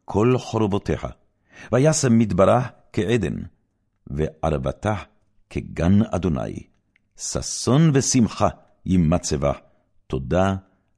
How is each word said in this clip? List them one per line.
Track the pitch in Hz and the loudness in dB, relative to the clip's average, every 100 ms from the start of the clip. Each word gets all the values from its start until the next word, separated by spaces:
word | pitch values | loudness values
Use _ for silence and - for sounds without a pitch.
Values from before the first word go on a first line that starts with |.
| - | -6
כל | 98 120 127 | 0 2 0
חורבותיה. | - 113 107 98 - 76 64 - _ _ _ - - | -2 -2 -2 -2 -4 -6 -6 -14 _ _ _ -20 -2
וישם | 123 147 156 135 113 | 2 2 2 2 4
מדברה | 110 92 95 117 127 - _ | 2 2 4 4 0 -12 _
כעדן, | - 90 117 82 50 85 _ _ _ _ _ - | -4 0 0 -2 -6 -10 _ _ _ _ _ -12
וערבתה | 71 78 - 80 73 67 - 104 104 - _ _ _ _ | -6 -6 -4 -2 -2 -4 -4 -6 -6 -10 _ _ _ _
כגן | - 50 - 85 101 - | -12 -10 -2 4 4 2
אדוני. | 87 87 69 53 50 - _ _ _ _ - | 0 -2 -2 -6 -10 -16 _ _ _ _ -16
ששון | - - - - - 135 160 | -10 -8 -8 -6 0 4 4
ושמחה | 139 - 135 104 - 98 - _ _ - | 4 2 2 0 2 -2 -2 _ _ 0
ימצא | 92 78 85 - 71 | 2 2 0 -2 -2
בה, | 71 67 _ _ _ _ _ | -2 -4 _ _ _ _ _
תודה | 65 64 82 95 95 - _ _ | -8 -2 0 0 -2 -8 _ _